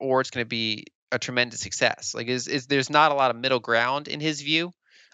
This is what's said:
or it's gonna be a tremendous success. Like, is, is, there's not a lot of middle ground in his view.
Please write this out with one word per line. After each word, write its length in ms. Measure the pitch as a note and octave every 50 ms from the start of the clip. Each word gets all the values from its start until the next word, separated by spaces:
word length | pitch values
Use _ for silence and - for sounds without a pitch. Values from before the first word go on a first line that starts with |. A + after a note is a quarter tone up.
or 200 | C#3 C3+ C3 B2+
it's 100 | C3 -
gonna 140 | - B2+ A#2
be 400 | A2+ A#2+ A#2 A2+ A2 A2 - - - - _ _ _
a 60 | - B2
tremendous 420 | - - B2 B2 B2 A#2+ A2+ -
success. 520 | - G2 - - C3+ A2+ - - - -
Like, 140 | - A2+ A#2
is, 220 | A#2 B2+ B2+ A#2 -
is, 180 | - C#3 B2
there's 240 | B2+ C#3+ C#3 B2+ -
not 220 | D3 D3+ D#3 D#3
a 20 | D3
lot 160 | C#3 C3+ B2+
of 60 | A#2
middle 240 | A#2 B2 C3+ C3 B2
ground 480 | - - A#2 A2+ A#2+ B2+ C3+ C#3+ D3+ -
in 100 | - C#3+
his 240 | D3+ D#3 D#3 C#3+
view. 300 | C#3 D3 D#3 D#3+ E3+ F3 - _ _ _ _ - _ _